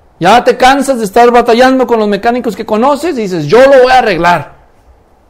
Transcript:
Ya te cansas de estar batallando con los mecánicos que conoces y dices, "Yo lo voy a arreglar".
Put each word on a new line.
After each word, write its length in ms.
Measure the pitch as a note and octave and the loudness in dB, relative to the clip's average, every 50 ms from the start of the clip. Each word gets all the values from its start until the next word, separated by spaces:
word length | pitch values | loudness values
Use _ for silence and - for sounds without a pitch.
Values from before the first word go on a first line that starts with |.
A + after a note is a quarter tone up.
| _ _ _ - | _ _ _ -4
Ya 220 | D#3+ F3+ A3+ B3 A#3+ | 0 2 2 2 2
te 120 | B3+ - | 0 0
cansas 420 | - B3+ B3+ C#4 C#4 C4 C#4 C4+ A3+ | 2 2 2 2 0 0 -2 -4 -4
de 60 | A3+ | -4
estar 260 | F#3+ - A#3+ A#3+ A#3+ | -2 0 2 2 4
batallando 560 | A#3 A#3+ A#3+ A#3+ A3+ A#3 B3+ C4 C4 C4 B3 | 2 2 2 2 2 2 2 2 2 0 -2
con 120 | A#3+ A#3 A3 | -2 -2 -2
los 100 | G#3 G#3 | -2 -2
mecánicos 480 | G3+ G3 G3+ A#3 A#3+ B3+ A#3 A#3+ F#3+ | -4 -4 -4 -4 -4 -4 -4 -8 -8
que 80 | G#3+ A3 | -8 -8
conoces 540 | - G#3+ G#3+ B3 C#4+ D4 C4 D4+ F4+ D4+ B3 | -6 -4 -2 0 -2 -2 -2 -4 -6 -6 -6
y 40 | |
dices, 240 | A3 F#3 F#3 E3 D3 | -6 -6 -6 -6 -4
"Yo 120 | C#3+ F#3+ A#3+ | 0 2 4
lo 220 | C4+ C#4 C#4 B3+ | 4 4 4 4
voy 100 | B3 B3+ | 4 4
a 60 | B3+ B3+ | 2 2
arreglar". 580 | B3 A3 F3+ D#3 E3+ F3 F3 D3+ C3+ - - _ _ _ _ _ _ _ _ _ _ _ _ _ _ | 0 0 -2 -2 0 0 -2 -2 -4 -8 -20 _ _ _ _ _ _ _ _ _ _ _ _ _ _